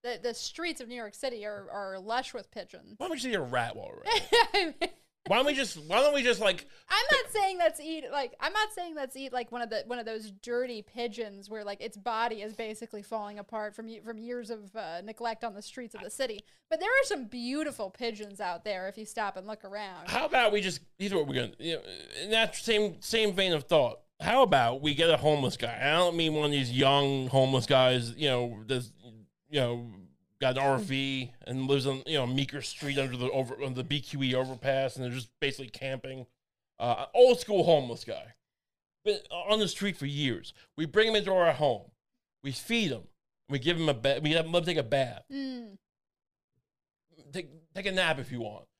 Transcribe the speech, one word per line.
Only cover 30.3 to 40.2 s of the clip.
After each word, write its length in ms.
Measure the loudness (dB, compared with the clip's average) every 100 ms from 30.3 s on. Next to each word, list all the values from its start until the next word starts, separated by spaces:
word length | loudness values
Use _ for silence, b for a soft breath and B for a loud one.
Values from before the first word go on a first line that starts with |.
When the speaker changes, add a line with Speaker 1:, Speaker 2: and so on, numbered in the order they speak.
| _
Speaker 2:
got 180 | 0 2
an 60 |
R 140 | 2 2
V 540 | 0 -2 0 -2 -6 -12 -8
and 220 | -4 2
lives 180 | 2 2
on, 160 | -4 -2
you 100 | 0
know, 100 | 2
Meeker 360 | 0 0 -4
Street 360 | -10 -8 -4 -2
under 200 | -2 -2
the 120 | -2
over, 320 | -2 -2 -4
on 100 | -6
the 100 | -4
B 160 | -4 -4
Q 240 | -4 -4
E 120 | 0 0
overpass, 600 | -2 -4 0 0 0 -2
and 80 |
they're 80 | -6
just 180 | -6 -10 _
basically 300 | -4 -4 -12
camping. 560 | -10 -8 -8 -10 -14 -16 _ _ _ _ _
Uh, 260 | -2 0 2
old 260 | 8 8 8
school 240 | 2 4
homeless 400 | 6 6 4 -8
guy, 300 | -8 -10 -12 _ _ _ _ _ _ _
been 160 | -2 -2 -4
on 280 | -8 0 2
the 80 | 2
street 300 | 0 -4 -4
for 80 | -6
years. 480 | -2